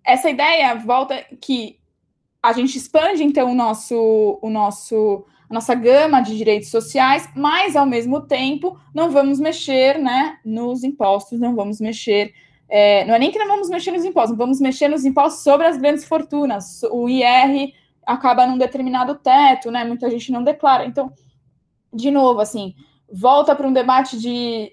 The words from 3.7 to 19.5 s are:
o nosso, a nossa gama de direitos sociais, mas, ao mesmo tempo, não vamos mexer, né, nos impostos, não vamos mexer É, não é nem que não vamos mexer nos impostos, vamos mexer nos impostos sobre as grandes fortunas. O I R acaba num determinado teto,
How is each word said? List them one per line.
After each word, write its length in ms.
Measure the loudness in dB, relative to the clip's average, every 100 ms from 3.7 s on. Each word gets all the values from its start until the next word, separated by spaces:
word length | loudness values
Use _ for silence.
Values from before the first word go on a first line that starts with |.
| -4 -4 0 2 2 2 -2
o 80 | -6
nosso, 720 | -2 -4 -4 -6 -2 0 -2 -8 _ -10
a 60 |
nossa 200 | -6 -2
gama 460 | 0 4 4 6 2
de 160 | 2 -2
direitos 340 | 0 0 -2
sociais, 580 | -6 -2 0 2 2 -2 -4
mas, 400 | -2 0 0 2
ao 100 | 2
mesmo 340 | 0 -2 -4
tempo, 580 | -2 -2 -2 -4 -6 -8 _
não 180 | -4 0
vamos 280 | 2 2 0
mexer, 600 | -2 -4 -2 2 2 2
né, 400 | -2 -2 -2 -6
nos 380 | -10 -6 -6 -6
impostos, 560 | -6 -2 0 0 -2 -6
não 160 | -4
vamos 260 | -4 -6 -6
mexer 540 | -8 -6 -2 -2 -2 _ _ _ -2
É, 300 | 4 4 4
não 100 | 2
é 40 | 2
nem 120 | 0
que 80 | -2
não 100 | -2
vamos 200 | -2 -2
mexer 220 | -6 -4
nos 120 | -4
impostos, 320 | -2 0 0
vamos 240 | -2 -2 0
mexer 300 | -2 0 -2
nos 160 | 0
impostos 380 | -2 0 0 0
sobre 240 | 2 4 2
as 100 | 0
grandes 300 | 0 -2 -2
fortunas. 760 | -4 -4 -4 -4 -4 -10 -10 -6
O 160 | -4 -2
I 160 | 0
R 520 | 4 4 4 0 -4 -10 _ _ -6
acaba 400 | -2 2 4 2
num 100 | 2
determinado 580 | -2 -4 -4 -2 -4
teto, 560 | -2 4 6 6